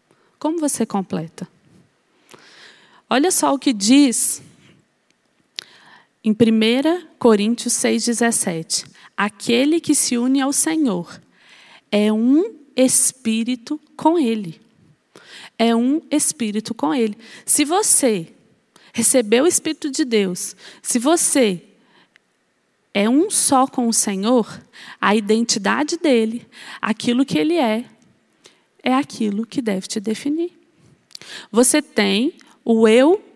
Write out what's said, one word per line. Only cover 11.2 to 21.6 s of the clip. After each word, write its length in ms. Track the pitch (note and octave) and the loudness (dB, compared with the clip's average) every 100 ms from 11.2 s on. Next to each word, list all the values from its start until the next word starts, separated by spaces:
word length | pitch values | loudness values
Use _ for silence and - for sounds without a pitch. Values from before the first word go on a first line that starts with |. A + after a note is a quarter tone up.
| _ _ _ - - - - | _ _ _ -20 -20 -20 -4
é 220 | G#3 G#3+ | 0 2
um 420 | G#3+ A#3 C#4+ G#4+ - - - | 2 2 2 2 -6 -10 0
espírito 1040 | C4 - - - A3+ A3 A3+ B3+ - D4+ _ - | 2 2 -2 -4 -4 -2 -2 -6 -8 -10 _ 0
com 220 | D#4 E4+ | 2 4
Ele." 420 | B3 A3+ F#3 D#3 _ _ _ _ _ - - - - - | 2 -2 -6 -12 _ _ _ _ _ -20 -20 -20 -14 -2
É 160 | A3+ | 0
um 260 | A#3 B3 D4+ - | 2 0 -2 -2
espírito 640 | D4 - - A3 G#3 G#3+ | -2 -2 -4 -4 -4 -6
com 220 | A3+ D4 | -6 -2
Ele. 240 | D4 A3+ G#3 - - | 0 -2 -4 -18 -14
Se 200 | - - | -4 -2
você 680 | D4 F#4 G#4+ - C4 G3+ D#3+ _ _ _ _ _ - | 0 0 0 2 2 -2 -6 _ _ _ _ _ -14
recebeu 520 | - A3+ C4 G#3+ A#3 | -4 0 2 2 2
o 40 | D#4+ | 2
Espírito 420 | - D#4 D#4 D4+ | 0 -4 -8 -8
de 140 | C4+ | -4
Deus, 500 | C#4 A3 F#3+ F3+ - - - - | -2 0 -2 -4 -10 -14 -20 -16
se 180 | - B3 | -4 -2
você 640 | B3 E4+ - C#4+ A3+ F3 | 2 2 2 2 2 0